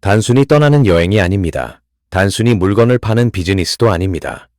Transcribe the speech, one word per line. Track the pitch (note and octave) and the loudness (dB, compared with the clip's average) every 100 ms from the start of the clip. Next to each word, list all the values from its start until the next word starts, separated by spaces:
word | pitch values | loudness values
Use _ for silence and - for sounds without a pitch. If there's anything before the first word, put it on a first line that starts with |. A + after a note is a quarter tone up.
| G2 | 0
단순히 | G#2+ A2 B2 C#3 | -2 2 0 2
떠나는 | D3+ D3 D3 A#2 | 2 4 2 4
여행이 | E2+ E2+ G#2+ | 2 2 0
아닙니다. | F#2 G2 F2 C#2 B1 - _ _ _ | 0 -2 -4 -6 -10 -14 _ _ _
단순히 | F#2+ G2 - A2+ A2+ | -2 -2 0 0 0
물건을 | F#2+ G2+ A#2 B2 | 0 2 2 0
파는 | G#2+ A2 A#2+ | 0 0 0
비즈니스도 | G2 F2 G2 E2+ - A2+ | -2 -4 -2 -2 -2 0
아닙니다. | F2 F#2+ E2 C#2 - - | 0 -2 -4 -8 -14 -20